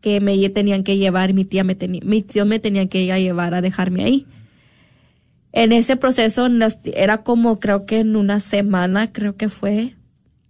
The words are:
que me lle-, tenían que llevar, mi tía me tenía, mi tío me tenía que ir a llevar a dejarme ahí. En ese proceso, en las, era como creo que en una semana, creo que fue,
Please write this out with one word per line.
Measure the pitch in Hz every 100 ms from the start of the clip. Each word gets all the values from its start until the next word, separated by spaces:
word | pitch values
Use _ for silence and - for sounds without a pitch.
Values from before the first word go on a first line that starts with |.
que | 214 202
me | 202 196
lle-, | 196
tenían | 196 202 196
que | 196 196
llevar, | 196 185 190
mi | 190 190
tía | 190
me | 190 185
tenía, | 180 180
mi | - 214
tío | 208 208 208
me | 220
tenía | 214 196 190
que | 190
ir | 185
a | 185
llevar | 185 175 175
a | 180
dejarme | 185 185 185 185
ahí. | 208 269 269 - - _ _ _ _ _ _ _ _ _ _
En | - 226
ese | 233 233 262
proceso, | 269 254 226 220 247
en | 240
las, | 220 220
era | - - 196 214
como | 214 233 233 220
creo | 208 202 202
que | 220
en | 220 214
una | 202 208
semana, | - 202 202 190 180 190 220
creo | - 208 202
que | 214
fue, | - 202 208 240 - _ _ _ _